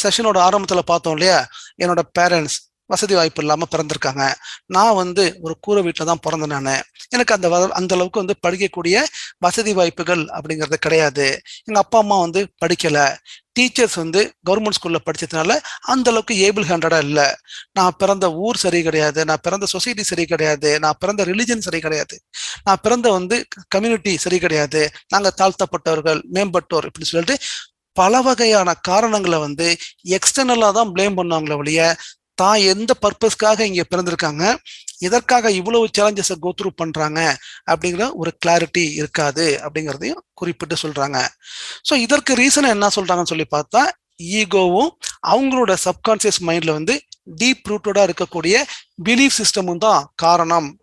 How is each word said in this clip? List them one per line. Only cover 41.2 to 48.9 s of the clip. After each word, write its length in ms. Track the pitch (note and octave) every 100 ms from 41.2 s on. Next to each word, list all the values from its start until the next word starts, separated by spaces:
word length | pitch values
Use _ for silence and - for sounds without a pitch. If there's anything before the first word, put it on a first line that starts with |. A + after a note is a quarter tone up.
| B2+ - - - - -
So, 140 | - C#4+
இதற்கு 380 | A#3 D4 - A#3+
ரீசன் 320 | C4 D4 C4+
என்ன 200 | G3+ G3+ G3+
சொல்றாங்கன்னு 380 | F3+ F3 E3
சொல்லி 120 | D#3+ D3+
பார்த்தா, 380 | D3 D3+ A#3 D#4+ - _ -
ஈகோவும் 640 | E3+ G#3+ G3 G3 F#3 F#3 D#4+ - - - -
அவங்களோட 480 | A3+ C4+ B3+ A3 F#3 F#3
சப்கான்சியஸ் 560 | - - G#3+ G#3 -
மைண்ட்ல 300 | E3+ E3+ D#3+
வந்து 300 | D3+ D#3+ C#4+ - - F#3+ D#3+
டீப் 260 | B3 - -
ரூட்டடா 340 | G#3 G#3 G3
இருக்கக்கூடிய 600 | F#3 - F3+ E3+ D#3+ A3+ D4 - -